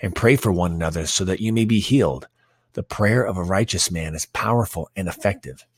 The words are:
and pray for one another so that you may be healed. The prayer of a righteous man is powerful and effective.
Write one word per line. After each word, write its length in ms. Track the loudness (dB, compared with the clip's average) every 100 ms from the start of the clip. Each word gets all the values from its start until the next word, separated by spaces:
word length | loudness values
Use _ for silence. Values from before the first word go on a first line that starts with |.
and 140 | -6
pray 220 | 2 4 4
for 160 | 4
one 200 | 2 0
another 340 | 0 -2 -2 -2
so 180 | -2
that 160 | -2 -2
you 120 | 0
may 120 | 2
be 160 | 4 2
healed. 480 | 4 2 2 0 -10 _ _ _ _
The 100 | -12
prayer 400 | -10 0 2 2
of 120 | 0 -2
a 60 |
righteous 480 | 0 0 0 0 -2
man 240 | -2 -6
is 120 | -8 -8
powerful 640 | -4 0 0 -2 -6 -10
and 140 | -8 -8
effective. 580 | -4 -4 -4 -10 -16 -20